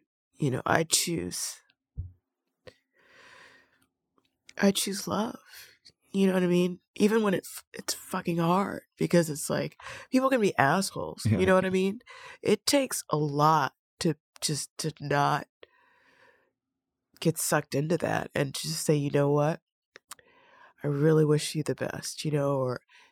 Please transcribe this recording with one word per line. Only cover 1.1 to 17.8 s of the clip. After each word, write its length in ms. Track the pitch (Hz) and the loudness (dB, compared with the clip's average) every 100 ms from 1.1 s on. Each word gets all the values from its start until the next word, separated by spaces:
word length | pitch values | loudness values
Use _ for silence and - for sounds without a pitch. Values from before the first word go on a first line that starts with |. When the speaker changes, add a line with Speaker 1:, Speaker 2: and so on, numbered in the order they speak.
| 165 87 - - - _ _ _ - - - _ _ _ _ - - _ _ _ - - - - _ _ _ _ _ _ _ _ _ - - | -4 -6 -8 -10 -12 _ _ _ -14 -14 -16 _ _ _ _ -20 -20 _ _ _ -20 -20 -20 -20 _ _ _ _ _ _ _ _ _ -14 0
Speaker 1:
I 120 | 202 | 2
choose 360 | 196 - 196 - | 2 -2 -6 -6
love, 300 | - 233 - - - - _ _ _ _ | -4 -6 -8 -18 -20 -20 _ _ _ _
you 140 | 196 190 | 0 2
know 60 | |
what 80 | 185 | 4
I 40 | 180 | 2
mean? 320 | 175 180 180 _ - | 2 2 -2 _ 0
Even 260 | 202 226 | 2 4
when 120 | 208 | 2
it's, 280 | 185 - - - | 0 -4 -14 -18
it's 200 | - - | -12 -8
fucking 440 | - - 185 180 170 | -8 -8 -8 -4 0
hard, 440 | 165 180 196 - - - | 2 2 0 -4 -10 -4
because 320 | 160 175 160 | 2 2 2
it's 180 | 143 - | -4 -4
like, 300 | 139 147 - - - - | -4 -6 -10 -18 -18 -2
people 160 | 254 262 | 0 4
can 100 | 262 | 4
be 140 | 196 - | 2 4
assholes, 640 | 135 175 196 - 78 - | 4 4 0 -6 -10 -4
Speaker 2:
Yeah. 120 | 104 139 | 0 4
Speaker 1:
you 100 | 190 | 4
know 80 | 185 | 4
what 80 | 185 | 4
I 40 | |
mean? 300 | 185 190 214 - - - - | 2 0 -2 -10 -20 -20 -6
It 240 | - 214 - | 0 0 2
takes 380 | 285 262 - - | 2 0 -6 -4
a 60 | 147 | -2
lot 560 | 151 143 151 160 131 - _ - | -2 2 4 4 0 -6 _ -4
to 160 | 175 151 _ - | -4 -4 _ -8
just, 280 | - 147 - - | -6 -6 -8 -8
to 140 | 156 - | -10 -8
not 460 | 143 143 143 147 - _ - _ _ _ _ _ 1017 _ _ _ _ _ _ _ _ - | -2 0 0 -2 -6 _ -20 _ _ _ _ _ _ _ _ _ _ _ _ _ _ -4
get 180 | 165 156 | -2 0
sucked 360 | - 156 - | 0 -2 0
into 220 | 135 | -2